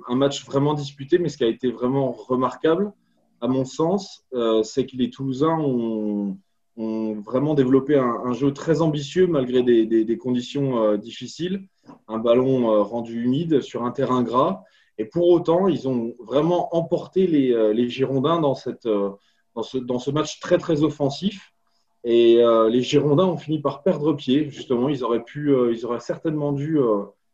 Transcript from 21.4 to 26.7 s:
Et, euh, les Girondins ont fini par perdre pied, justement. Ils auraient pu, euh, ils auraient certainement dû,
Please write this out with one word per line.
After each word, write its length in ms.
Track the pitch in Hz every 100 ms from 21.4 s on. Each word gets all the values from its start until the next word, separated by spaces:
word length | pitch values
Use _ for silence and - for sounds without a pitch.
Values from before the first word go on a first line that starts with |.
| - _ _ _ _ _
Et, 400 | 120 117 117 117
euh, 260 | 117 113 110
les 140 | 123
Girondins 420 | 123 143 143 143 185
ont 120 | 156
fini 220 | - 156
par 220 | 139 -
perdre 320 | 190 160 147
pied, 380 | 143 - 135 147
justement. 380 | - - 120 131
Ils 140 | 135
auraient 200 | 117 117
pu, 260 | - 147 147 135
euh, 180 | 120
ils 120 | 113 117
auraient 160 | 117
certainement 500 | - 170 165 151 143
dû, 260 | 139 147